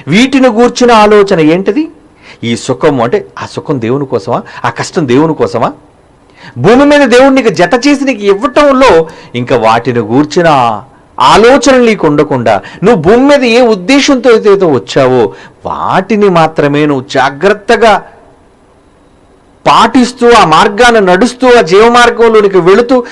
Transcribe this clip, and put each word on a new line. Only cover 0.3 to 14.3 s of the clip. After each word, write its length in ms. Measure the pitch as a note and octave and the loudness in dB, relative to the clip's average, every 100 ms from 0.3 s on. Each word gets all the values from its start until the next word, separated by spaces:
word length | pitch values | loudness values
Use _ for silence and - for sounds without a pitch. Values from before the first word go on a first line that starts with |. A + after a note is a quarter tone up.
| C4+ B3+ | 2 0
గూర్చిన 440 | G#3+ A#3+ A#3+ A#3+ | 2 0 0 0
ఆలోచన 480 | A3+ G#3 G#3+ G3 F3+ | 2 4 2 2 0
ఏంటిది? 480 | D3+ F3 G3 A3 D#4+ - _ _ - - | 0 0 -2 -4 -6 -10 _ _ -20 -12
ఈ 120 | A#2 A#2 | -8 -6
సుఖము 480 | - - D#3+ C3+ | -6 -2 -2 0
అంటే 220 | A2+ G#3 - - | -2 -2 -6 -16
ఆ 40 | - | -14
సుఖం 340 | - - F3+ | -12 -8 -6
దేవుని 260 | A2 C#3 C3+ | -4 -4 -4
కోసమా, 360 | A#2 A#2 D3 - - | -8 -6 -8 -8 -10
ఆ 60 | A#2+ | -10
కష్టం 380 | - - F#3+ C3+ | -8 -8 -6 -2
దేవుని 260 | B2+ D#3+ | 0 0
కోసమా? 380 | D3+ A#2 A#2 D3+ D4 _ _ _ _ _ _ - - | -2 -4 -4 -6 -8 _ _ _ _ _ _ -18 -4
భూమి 260 | D3+ B3 | 2 2
మీద 160 | C#4+ D4 | 4 2
దేవుడు 340 | C4 B3 C4+ | 2 4 2
నీకు 140 | C4+ A#3 | 2 -2
జత 220 | D#3+ F3 B3 C#4+ | -2 -2 0 0
చేసి 160 | C#4+ | -2
నీకు 180 | C4+ G#3+ | -2 -4
ఇవ్వటంలో 880 | G3+ G3 B3 D4+ D4 C4 C4 E3 D#3+ - - | -2 -2 0 0 2 2 2 2 0 -10 -12
ఇంకా 220 | A#2+ B2 C#3+ | -10 -4 0
వాటిని 420 | E3+ A#2+ B2+ A#2+ | 0 0 -2 -4
గూర్చిన 500 | G#2+ B2 D3 F#3 E3 C#3 A#2+ G#2 - _ _ - | -2 -2 -2 0 0 0 0 -4 -12 _ _ -2
ఆలోచన 560 | C3+ F3 A#3 C#4 C#4 B3+ | 0 4 4 2 2 2
నీకు 300 | A#3 G3 D#3 | 2 0 -2
ఉండకుండా, 540 | D3 D3 C3+ A2+ G2 - - | -2 -2 -2 -2 -2 -4 -4
నువ్వు 180 | F#3+ G#3 | -2 0
భూమి 200 | D3+ A#3+ | 2 2
మీద 220 | C#4 C#4+ | 2 2
ఏ 160 | B3+ A#3 | 2 2
ఉద్దేశంతో 720 | A#3+ G3+ F3+ C#4 C#4+ C4 B3+ | 2 0 0 0 0 0 2